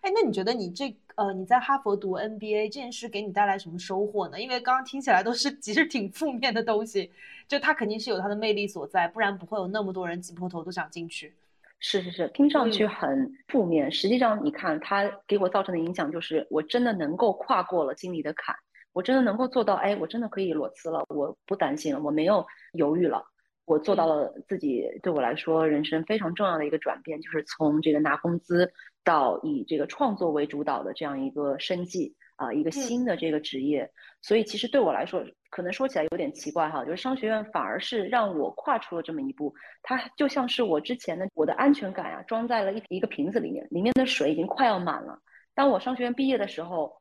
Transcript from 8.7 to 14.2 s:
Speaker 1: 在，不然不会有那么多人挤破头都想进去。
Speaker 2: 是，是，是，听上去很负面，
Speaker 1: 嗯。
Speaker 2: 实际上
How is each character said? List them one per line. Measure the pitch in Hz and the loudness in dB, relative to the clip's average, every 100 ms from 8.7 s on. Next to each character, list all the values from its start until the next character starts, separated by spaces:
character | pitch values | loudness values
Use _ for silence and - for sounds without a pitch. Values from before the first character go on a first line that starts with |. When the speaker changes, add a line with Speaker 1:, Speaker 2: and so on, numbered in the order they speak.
| 180 135 | -6 -2
Speaker 1:
在， | 185 202 | 0 0
不 | 220 | 0
然 | 208 196 | -2 -2
不 | 175 | -6
会 | 214 | -4
有 | 185 | -2
那 | 208 | -2
么 | 196 | -2
多 | 185 180 | -4 -4
人 | 170 | -6
挤 | 175 175 | -10 -8
破 | 180 | -8
头 | 175 | -6
都 | 165 | -8
想 | 180 156 | -8 -8
进 | - 170 | -8 -10
去。 | - 156 _ _ _ _ _ | -10 -14 _ _ _ _ _
Speaker 2:
是， | - 196 | -2 -2
是， | 180 | -2
是， | 180 165 - | -4 -4 4
听 | 285 | 4
上 | 294 233 | 6 2
去 | 208 214 | 2 0
很 | - 147 135 131 - _ | 0 0 2 0 -4 _
负 | 277 185 | 2 4
面， | 165 139 | 2 2
Speaker 1:
嗯。 | |
Speaker 2:
实 | - 190 | 0 2
际 | |
上 | 247 | 4